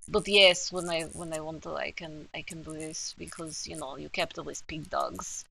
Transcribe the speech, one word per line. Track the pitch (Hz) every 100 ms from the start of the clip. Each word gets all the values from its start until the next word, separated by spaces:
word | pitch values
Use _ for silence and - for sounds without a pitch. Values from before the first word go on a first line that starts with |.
| -
but | 208 196
yes, | 202 190 180 -
when | 180 170
I, | 165 160
when | 165 170
I | 156
want | 156 156
to, | 170 151
I | 139
can, | - 165 151 156 -
I |
can | 156 165
do | 151
this | 156 156 151 - -
because, | 165 - 160 156 -
you | 160
know, | 139 139
you | 151
capitalist | - 170 - 151 143 -
pig | 160 147
dogs. | - 67 - - - -